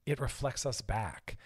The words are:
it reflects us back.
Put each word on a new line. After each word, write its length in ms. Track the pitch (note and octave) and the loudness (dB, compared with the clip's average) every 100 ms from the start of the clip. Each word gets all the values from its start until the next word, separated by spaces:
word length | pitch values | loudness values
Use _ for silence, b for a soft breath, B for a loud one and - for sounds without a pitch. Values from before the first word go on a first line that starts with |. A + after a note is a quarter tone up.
it 160 | - D3 | 0 2
reflects 460 | B2+ - C#3 - C3+ | 0 0 0 2 0
us 160 | - | 0
back. 560 | G#2 G#2+ F#2+ - - - | 0 0 0 -4 -8 -10